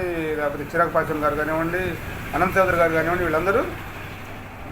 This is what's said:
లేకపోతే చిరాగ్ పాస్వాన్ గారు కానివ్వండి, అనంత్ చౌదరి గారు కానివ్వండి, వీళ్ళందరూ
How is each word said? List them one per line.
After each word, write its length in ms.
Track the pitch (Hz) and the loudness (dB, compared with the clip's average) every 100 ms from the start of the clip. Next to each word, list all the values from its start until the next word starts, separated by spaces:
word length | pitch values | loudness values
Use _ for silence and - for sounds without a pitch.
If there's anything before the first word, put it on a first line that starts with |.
| 180 165 156 151 | -2 -2 -2 0
లేకపోతే 260 | 147 147 | -2 -2
చిరాగ్ 320 | 139 165 165 | -2 2 2
పాస్వాన్ 280 | 160 151 151 | 2 0 0
గారు 120 | 147 | 0
కానివ్వండి, 640 | 147 151 160 165 180 180 160 - - - | 0 0 0 0 0 -2 -4 -8 -8 -4
అనంత్ 240 | 147 185 190 | 0 2 4
చౌదరి 180 | - 170 | 4 4
గారు 160 | 165 | 4
కానివ్వండి, 320 | 160 160 180 | 4 2 2
వీళ్ళందరూ 380 | 170 156 180 233 339 - - - - - - - - - - | 2 2 4 2 0 -4 -10 -10 -10 -12 -12 -12 -12 -12 -4